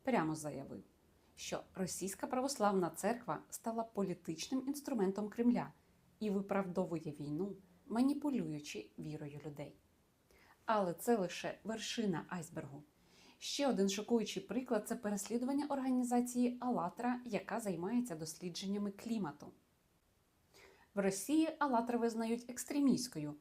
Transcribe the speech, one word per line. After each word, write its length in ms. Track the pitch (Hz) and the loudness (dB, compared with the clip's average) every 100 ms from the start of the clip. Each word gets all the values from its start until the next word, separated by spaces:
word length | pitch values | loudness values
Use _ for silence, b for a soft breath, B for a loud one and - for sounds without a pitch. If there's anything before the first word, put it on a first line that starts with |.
прямо 320 | - 240 156 | 2 4 4
заявив, 480 | 156 147 143 139 - - _ _ b b b | 0 -4 -6 -8 -12 -14 _ _ b b b
що 240 | - 175 - | -6 -6 -6
російська 520 | - 180 - 190 - - | -4 -4 -2 -6 -4 -2
православна 640 | 254 262 - 208 190 170 | 0 0 4 4 6 2
церква 480 | - 202 240 - 151 - | 2 0 0 -2 -4 -6
стала 320 | - 233 226 | -10 -4 -4
політичним 800 | 226 - 190 175 - 160 - 262 254 | -2 -2 -2 -2 -6 -8 -4 -2 -2
інструментом 640 | 285 - 240 190 190 208 | -4 -2 2 2 2 -2
Кремля 440 | - 240 233 147 - b b b - | 2 4 4 2 -8 b b b -4
і 100 | 214 | -2
виправдовує 800 | 196 196 196 180 175 170 165 156 143 | 0 0 0 0 0 -2 -2 -4 -6
війну, 360 | 147 151 202 185 B B - | -4 -2 -2 -6 B B -4
маніпулюючи 1040 | 226 269 294 294 240 160 151 - 208 - - | 2 2 2 0 0 0 -4 -6 -10 -10 -10
вірою 420 | 156 151 147 147 151 | -8 -8 -8 -10 -10
людей. 280 | 143 143 - _ _ _ _ _ b b b | -10 -12 -14 _ _ _ _ _ b b b
Але 300 | - 220 185 | 0 2 2
це 220 | 165 - 233 | 0 2 2
лише 420 | 175 - 170 - | 2 -2 -6 -6
вершина 600 | 196 226 202 - 208 160 - | -6 -6 -4 -2 0 0 -2
айсбергу. 540 | 180 156 151 131 143 - _ B B B B | -8 -8 -8 -10 -12 -18 _ B B B B
Ще 300 | - - 285 | -4 0 2
один 200 | 196 196 | 4 4
шокуючий 540 | 196 208 233 202 185 | 2 2 2 2 -4
приклад — 420 | - 220 254 214 208 | -4 -4 0 0 0
це 80 | 233 | -4
переслідування 720 | 208 202 - 233 247 285 294 | -2 -4 -2 -2 0 0 0
організації 880 | 285 262 247 247 240 247 247 247 - | 0 2 2 4 2 2 2 2 2
«АЛЛАТРА», 600 | 247 196 170 - 240 247 | 0 0 0 -2 -2 -2
яка 360 | 240 196 - 220 | -2 -4 -2 -4
займається 540 | 208 165 185 240 240 156 | -2 -2 0 0 0 -4
дослідженнями 720 | 156 - 180 170 196 202 202 | -8 -8 -8 -6 -2 -2 -2
клімату. 560 | 202 220 226 165 - 123 - _ _ _ _ _ _ _ _ _ B B B B | -4 -4 -2 -2 -6 -14 -18 _ _ _ _ _ _ _ _ _ B B B B
В 60 | 202 | 0
Росії 480 | 196 190 - 311 320 311 | 2 2 2 4 4 2
«АЛЛАТРА» 400 | 294 233 240 240 | 2 4 4 2
визнають 460 | 233 226 226 233 - | 2 0 0 -2 -4
екстремістською, 840 | 240 - 294 277 170 - 156 147 147 | -8 -2 4 6 6 2 -4 -6 -6